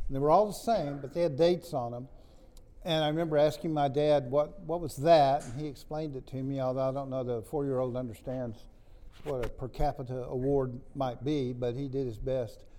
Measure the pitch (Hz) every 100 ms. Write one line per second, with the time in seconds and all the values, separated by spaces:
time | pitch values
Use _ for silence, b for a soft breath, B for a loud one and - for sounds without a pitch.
0 | - 135 147 175 214 185 - 220 147 143
1 | 135 170 175 139 170 180 - 143 120 120
2 | 131 - b b b b - - 185 160
3 | 151 156 165 151 151 143 165 151 143 131
4 | 151 147 131 139 156 - 165 170 165 -
5 | 147 165 135 143 143 120 151 120 - 151
6 | 156 131 - 131 135 135 127 127 131 135
7 | 135 131 123 120 110 156 139 127 127 123
8 | 127 104 - 127 120 110 - - b b
9 | b - 147 131 113 - 131 107 143 135
10 | 127 127 123 131 131 139 127 120 - -
11 | 135 120 120 151 127 123 120 120 139 131
12 | 131 110 131 131 113 - -